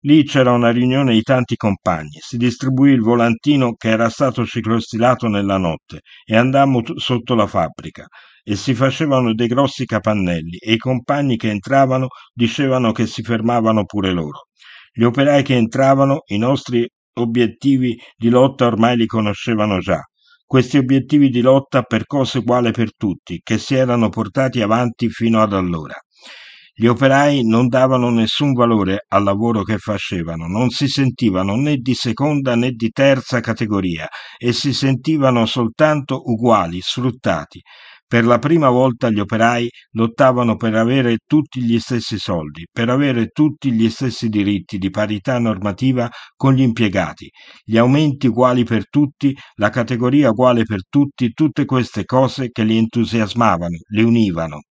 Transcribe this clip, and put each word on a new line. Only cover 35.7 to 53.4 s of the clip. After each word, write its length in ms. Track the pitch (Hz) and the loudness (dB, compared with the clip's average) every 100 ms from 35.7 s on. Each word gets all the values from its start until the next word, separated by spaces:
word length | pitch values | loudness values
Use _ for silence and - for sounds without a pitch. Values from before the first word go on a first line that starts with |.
| - 151 151 135 131 | 0 0 0 -4 -6
uguali, 560 | - 110 120 107 87 87 | -4 -2 2 2 0 -6
sfruttati. 840 | - - 127 - 113 82 73 - _ - - - _ | -8 -4 -6 -4 -4 -4 -6 -20 _ -20 -20 -20 _
Per 180 | 110 | 0
la 140 | 113 120 | 2 2
prima 320 | 143 165 139 | 2 2 4
volta 400 | 123 131 117 120 | 4 2 0 -2
gli 100 | 104 | -2
operai 480 | 98 110 113 120 117 - _ | -2 0 0 0 -6 -10 _
lottavano 640 | 113 113 113 131 123 117 113 | -4 -2 2 2 4 0 0
per 200 | 117 110 | -2 0
avere 420 | 117 135 120 113 _ | 0 0 0 -2 _
tutti 360 | 151 143 127 | 0 0 -4
gli 160 | 120 117 | 0 0
stessi 400 | - 120 - 104 | 0 -6 -4 -8
soldi, 460 | - 87 76 76 85 | -4 -6 -6 -14 -12
per 180 | - 117 | -4 0
avere 400 | 135 143 120 107 | 0 0 0 -2
tutti 420 | - 151 - 135 | 0 0 0 -2
gli 180 | 113 113 | 2 0
stessi 400 | - 131 117 117 | 0 -6 -4 -2
diritti 480 | 104 101 101 87 101 | 0 0 -2 -4 -6
di 140 | 95 | -4
parità 480 | 104 107 104 113 123 | -4 -4 -4 -4 -2
normativa 680 | 117 95 101 92 131 127 120 - - _ | -2 -2 -6 -2 -2 0 -4 -10 -20 _
con 180 | 135 | 2
gli 80 | 131 | 4
impiegati, 680 | 131 113 107 92 85 - - _ - - - | 2 2 0 0 -4 -8 -20 _ -20 -20 -2
gli 120 | 110 | 2
aumenti 500 | 123 143 151 139 123 | 4 4 2 0 -2
uguali 360 | 110 127 123 | 2 2 2
per 240 | 113 113 98 | 0 -2 -2
tutti, 480 | 147 143 _ 143 135 - - | -2 -2 _ -4 -4 -14 -4
la 140 | 107 | -2
categoria 580 | 127 117 120 127 143 135 | -2 -4 -2 0 2 2
uguale 340 | 107 127 120 | 2 2 2
per 180 | 107 101 - | 0 -4 -2
tutti, 440 | 143 139 - 120 | 0 0 -2 -4
tutte 340 | - 156 - 139 | 0 -2 0 -2
queste 400 | 131 110 107 92 | -2 -2 -6 -2
cose 440 | 127 127 - 123 | 0 0 -2 -8
che 120 | 117 | -2
li 140 | 110 113 | 0 2
entusiasmavano, 1000 | 113 120 101 117 104 117 | 0 0 0 0 -2 2